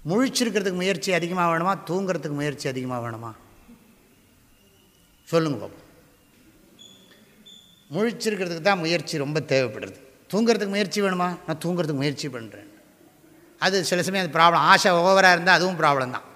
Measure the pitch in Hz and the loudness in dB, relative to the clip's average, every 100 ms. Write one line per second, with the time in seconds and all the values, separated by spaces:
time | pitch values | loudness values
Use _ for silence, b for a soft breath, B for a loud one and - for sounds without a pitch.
0 | 147 190 262 - 233 202 196 180 185 185 | -2 0 0 0 -2 -2 -4 -2 -2 -2
1 | - 180 170 185 170 165 175 190 - 175 | -2 -2 -2 -2 0 0 -2 -4 -4 -4
2 | 196 175 151 147 147 135 143 131 127 123 | -2 -4 -4 -4 -4 -4 -6 -6 -6 -6
3 | 117 113 117 110 - - - - _ _ | -8 -10 -12 -16 -20 -20 -20 -20 _ _
4 | _ _ _ _ _ _ _ _ _ _ | _ _ _ _ _ _ _ _ _ _
5 | _ _ _ 165 160 127 98 - - - | _ _ _ -2 0 -4 -10 -16 -20 -20
6 | _ _ _ _ _ _ _ _ - - | _ _ _ _ _ _ _ _ -20 -20
7 | _ - _ _ - - _ _ _ 147 | _ -20 _ _ -20 -20 _ _ _ -4
8 | 226 214 220 208 180 170 165 196 160 170 | -2 -2 -4 -4 -6 -2 0 0 0 -2
9 | 147 160 139 151 139 135 123 107 95 - | -2 -6 -2 -4 0 0 0 -4 -12 -14
10 | - _ _ 185 226 226 196 196 202 208 | -20 _ _ -2 2 0 0 -2 -2 0
11 | 196 185 180 165 - 151 170 180 156 143 | -2 0 -2 -4 -8 -6 -4 -2 -2 -2
12 | 143 139 151 123 110 101 104 - _ _ | -2 -4 -8 -10 -14 -18 -20 -20 _ _
13 | _ _ _ _ _ _ 180 190 170 175 | _ _ _ _ _ _ -2 0 0 -2
14 | 175 190 180 160 170 170 151 185 208 170 | -2 -2 -2 4 6 6 6 6 6 4
15 | 175 190 185 175 170 175 180 180 160 139 | 6 6 6 6 4 4 4 0 2 2
16 | 127 123 - | -2 -6 -14